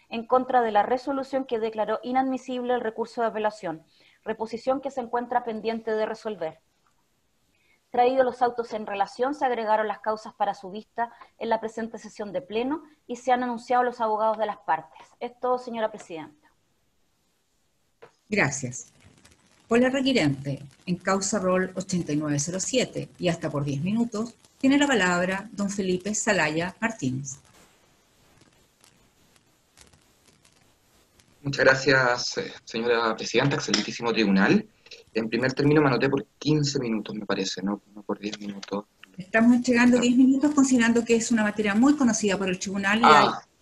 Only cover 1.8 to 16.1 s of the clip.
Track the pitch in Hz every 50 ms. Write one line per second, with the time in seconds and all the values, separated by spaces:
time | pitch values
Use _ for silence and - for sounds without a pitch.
1.8 | 208 214 220 214 - 247 254 262 262 269 262 247 - - 254 247 247 240 247 240
2.8 | 240 220 220 226 226 226 - 240 233 220 190 214 214 214 214 - - 170 160 160
3.8 | - _ _ _ _ _ _ _ - 208 220 - 220 220 - 226 - 254 262 277
4.8 | - 277 - 262 240 226 - 240 240 240 247 240 240 240 220 220 190 226 226 226
5.8 | 226 226 220 214 214 214 226 - - 220 214 170 165 160 160 _ _ _ _ _
6.8 | _ _ _ _ _ _ _ _ _ _ _ _ _ _ _ _ _ _ _ _
7.8 | _ _ - 240 247 247 262 262 262 247 233 - 247 240 240 233 226 - 233 214
8.8 | 214 202 202 196 196 196 - - 240 269 294 285 294 254 240 226 226 208 214 214
9.8 | 220 214 202 - - 220 220 214 - 233 - - 208 202 190 - - 185 180 214
10.8 | 214 _ _ - 233 233 - - - - _ - - 226 226 220 226 220 - 226
11.8 | 226 226 - 208 - 208 - - 214 208 180 180 180 - 208 220 247 262 302 339
12.8 | - - _ _ _ - 240 240 - 262 247 247 254 247 240 226 233 - 254 247
13.8 | 247 247 233 240 233 220 214 208 220 220 214 208 220 208 202 - - - 160 160
14.8 | - - - - - - _ - 233 240 240 _ - 247 254 247 247 247 233 233
15.8 | 220 214 214 202 - -